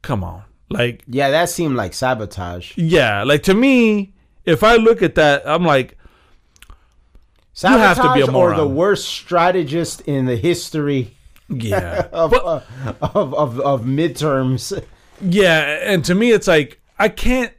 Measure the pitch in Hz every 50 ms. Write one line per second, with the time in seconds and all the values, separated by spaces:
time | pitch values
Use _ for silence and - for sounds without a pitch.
0 | - - 131 104 87 85 87 95 101 _ _ _ _ _ - - 120 120 117 -
1 | _ - 120 135 143 135 139 160 175 165 170 - 170 151 131 120 104 90 - -
2 | 131 127 127 113 107 - - 95 92 87 87 90 - - - - 165 160 180 160
3 | 131 113 104 101 107 135 147 147 - 190 190 214 254 277 269 247 233 220 214 208
4 | 196 - _ _ _ _ _ _ - 175 160 151 208 220 240 226 220 226 233 190
5 | 190 165 - 175 156 147 143 139 - 139 151 170 180 160 143 135 127 - - -
6 | _ - _ _ _ _ _ _ _ _ _ _ - - - _ _ _ _ _
7 | _ _ _ - _ _ _ _ _ _ _ - - 185 220 226 220 190 170 254
8 | 247 247 247 143 135 131 131 - - 175 - 160 151 143 131 151 175 208 196 -
9 | - - - - - - 180 175 170 180 185 185 165 131 151 170 165 - - -
10 | - - 143 135 131 127 123 107 113 170 170 170 - - - 156 147 143 143 135
11 | 120 - _ _ _ _ _ - _ - 170 127 113 107 202 190 180 170 - -
12 | - - - 165 165 156 233 262 - 170 160 135 - - 120 131 135 113 - -
13 | 147 - - 208 185 131 135 147 151 131 113 131 127 139 139 123 110 127 135 147
14 | 165 165 127 - 147 156 139 135 131 127 131 127 - - 196 185 - _ - _
15 | _ _ _ - 202 180 170 208 196 175 160 156 147 143 151 156 - 208 196 175
16 | 139 165 180 196 233 240 226 202 - 190 170 156 143 - - _ _ _ _ -
17 | 202 214 220 - - - 247 262 240 220 _